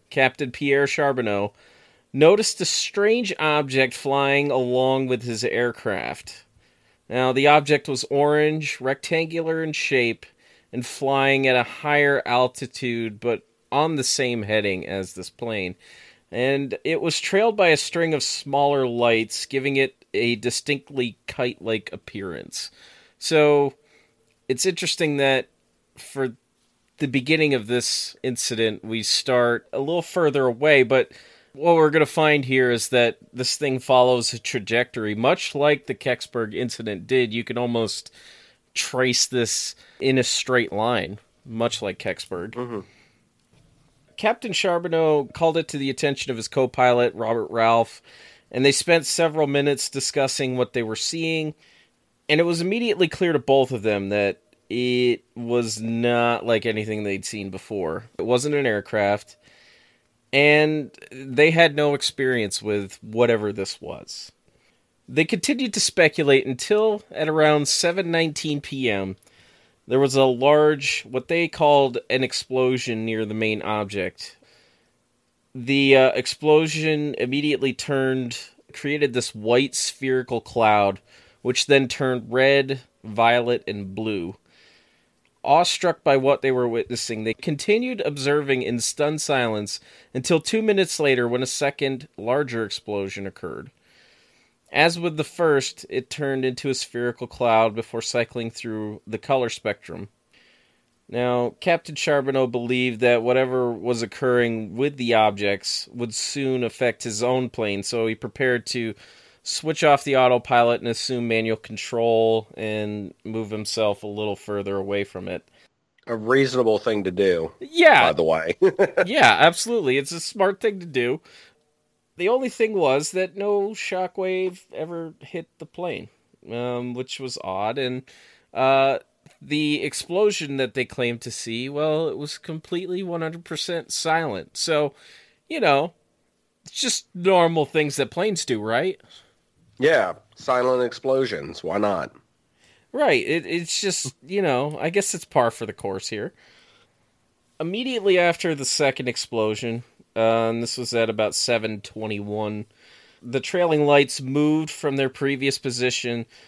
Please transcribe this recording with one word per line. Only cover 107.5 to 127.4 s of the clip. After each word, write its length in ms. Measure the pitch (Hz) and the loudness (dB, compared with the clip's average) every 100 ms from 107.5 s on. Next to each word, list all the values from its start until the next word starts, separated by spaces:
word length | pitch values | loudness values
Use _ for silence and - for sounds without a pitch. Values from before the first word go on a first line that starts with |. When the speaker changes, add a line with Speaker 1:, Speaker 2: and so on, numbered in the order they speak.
| - 107 101 | -4 -2 -2
Speaker 1:
so 220 | 101 117 113 | -4 -2 -2
he 80 | 110 | -2
prepared 500 | 113 - 131 123 - | -10 -2 0 0 -2
to 280 | 127 113 104 - - _ _ | -6 -6 -8 -18 -20 _ _
switch 400 | - - 151 156 | -10 -6 -4 2
off 180 | 156 139 | 4 4
the 140 | 143 135 | 4 4
autopilot 640 | 127 123 - 120 120 120 | 4 4 2 4 4 2
and 80 | 117 | -2
assume 400 | 117 - 127 117 | -6 -4 -4 0
manual 280 | 113 113 110 | 0 0 -4
control 920 | - 110 - 117 117 113 113 113 110 - | -6 -12 -6 -2 2 4 4 2 -2 -10
and 580 | 107 107 104 104 98 - | -6 -4 -4 -6 -10 -12
move 280 | - 110 107 | -10 -8 -6
himself 520 | 107 104 - 107 101 | -8 -6 0 0 0
a 60 | 107 | -6
little 260 | 104 107 | -6 -6
further 420 | 101 - 104 98 98 | -6 -6 -6 -4 -4
away 280 | 98 101 | -2 -4
from 240 | 101 92 95 | -4 -8 -10
it. 200 | 90 - _ _ _ _ _ - | -10 -12 _ _ _ _ _ -8
Speaker 2:
A 80 | 117 | -6
reasonable 640 | 107 135 135 127 113 107 | 2 4 4 2 2 2
thing 240 | - 104 | 2 0
to 80 | 95 | -2
do, 400 | 90 98 87 80 - | 2 2 2 -2 -10
Speaker 1:
Yeah. 480 | 277 330 330 185 90 | -6 6 8 8 6
Speaker 2:
by 40 | |
the 120 | 80 | 4
way. 320 | 80 80 82 - | 2 2 0 2
<laughs> 460 | 127 - 190 - 180 | 2 2 0 2 0
Speaker 1:
Yeah, 300 | 262 127 92 | 4 6 8
absolutely. 600 | 156 175 226 240 143 135 | 4 4 -2 0 0 0
It's 120 | 135 | -2
a 80 | 170 | -10
smart 420 | - 214 190 196 | -10 0 0 0
thing 200 | 220 196 | -4 -6
to 60 | 175 | -6
do. 340 | 127 120 160 - - - _ _ _ _ _ _ - | -2 -2 -2 -8 -20 -20 _ _ _ _ _ _ -4
The 120 | 180 | 0
only 200 | 254 254 | 0 0
thing 240 | - 220 | -2 0
was 400 | 202 147 135 151 | 2 2 2 0
that 240 | 185 185 180 | -4 -4 -4
no 340 | 202 202 202 | -2 0 -2
shockwave 920 | 214 - 185 180 - 185 185 185 185 _ | -6 -6 -4 -4 -4 -4 -2 -4 -6 _
ever 400 | - 160 170 165 - | -10 -8 -8 -10 -14
hit 260 | - 175 165 _ | -12 -12 -12 _
the 80 | 156 | -18
plane, 420 | - 175 120 - _ _ _ - | -10 -8 -8 -12 _ _ _ -12
um, 440 | 117 123 123 123 | -8 -6 -4 -6
which 260 | 123 123 - | -8 -8 -10
was 180 | 131 - | -10 -10